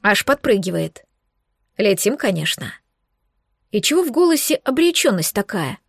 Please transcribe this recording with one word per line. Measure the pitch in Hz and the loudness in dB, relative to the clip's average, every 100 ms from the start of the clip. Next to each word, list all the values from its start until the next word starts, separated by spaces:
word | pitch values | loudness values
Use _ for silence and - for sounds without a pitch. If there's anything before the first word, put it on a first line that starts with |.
Аж | 202 202 | 2 0
подпрыгивает. | - 277 277 202 180 170 160 - _ _ _ _ _ _ _ _ | 0 -2 2 0 0 -4 -4 -8 _ _ _ _ _ _ _ _
"Летим, | 143 185 208 285 | 0 2 0 0
конечно". | - 175 156 - - - _ _ _ _ _ _ _ _ _ | -2 -2 -4 -6 -8 -12 _ _ _ _ _ _ _ _ _
И | 208 | -4
чего | - 320 | 0 0
в | 339 | 0
голосе | 247 349 311 - - | 2 2 2 0 -2
обречённость | - 262 339 330 302 190 160 | -2 2 2 2 0 0 -2
такая? | - 202 202 143 - | -4 -4 -4 -6 -8